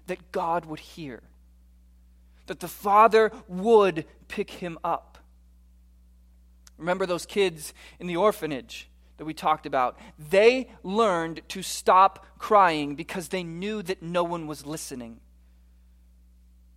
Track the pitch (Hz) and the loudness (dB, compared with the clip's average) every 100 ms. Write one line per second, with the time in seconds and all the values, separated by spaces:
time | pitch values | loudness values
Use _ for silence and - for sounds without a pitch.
0 | - 185 - 190 170 170 156 156 - - | -10 -12 -8 -4 -2 -2 -4 -12 -14 -14
1 | 147 113 - _ _ _ _ _ _ _ | -14 -14 -18 _ _ _ _ _ _ _
2 | _ _ _ _ - - 175 - 208 208 | _ _ _ _ -14 -12 -12 -6 4 6
3 | 220 220 220 - - 180 208 220 196 160 | 8 6 2 -2 -12 -4 4 6 6 0
4 | - - - - 196 - 180 165 170 156 | -8 -16 -12 -10 -10 -10 -12 -8 -6 -6
5 | - - _ _ _ _ _ _ _ _ | -8 -20 _ _ _ _ _ _ _ _
6 | _ _ _ _ _ _ - - 160 185 | _ _ _ _ _ _ -20 -10 -4 -2
7 | 185 175 - 208 190 160 - - - - | -2 -4 -4 0 0 -2 -14 -18 -20 -12
8 | 180 170 208 - 156 135 113 - - _ | -6 0 0 0 -4 -8 -10 -16 -18 _
9 | _ - 151 156 156 151 151 139 123 - | _ -16 -14 -4 -2 -2 -2 -2 -2 -4
10 | - - 151 190 226 262 240 - 180 208 | -18 -20 0 4 6 4 -2 -12 -4 0
11 | 226 170 165 156 - 196 170 - - - | 2 0 -2 -8 -12 -12 -10 -2 4 6
12 | 196 - - - - 214 180 156 143 143 | 6 4 -20 -12 2 6 6 2 -4 -8
13 | 160 196 160 190 170 170 202 214 190 190 | -10 -10 -6 -6 -6 -8 -6 -6 -6 -8
14 | 165 175 175 175 156 151 143 156 - 127 | -4 -2 -2 -4 -8 -10 -10 -12 -10 -14
15 | 117 117 - _ _ _ _ _ _ _ | -14 -18 -20 _ _ _ _ _ _ _
16 | _ _ _ _ _ _ _ | _ _ _ _ _ _ _